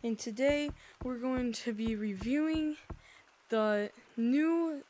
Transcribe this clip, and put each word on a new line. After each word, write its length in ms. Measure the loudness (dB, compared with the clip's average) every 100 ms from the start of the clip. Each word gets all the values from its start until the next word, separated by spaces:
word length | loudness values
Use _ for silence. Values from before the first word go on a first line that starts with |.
and 140 | -2 -4
today 520 | -4 0 2 2 0 -6 -18 -10
we're 140 | -8 -4
going 380 | -2 0 -2
to 180 | -2 -4
be 240 | -2 -2 -2
reviewing 800 | -4 -4 0 0 2 0 -2 -4 -12 -16 -16 -20 -20 _ _
the 400 | 0 2 2 -2 -8 -12 -2
new 640 | 2 4 4 4 0 -2 -10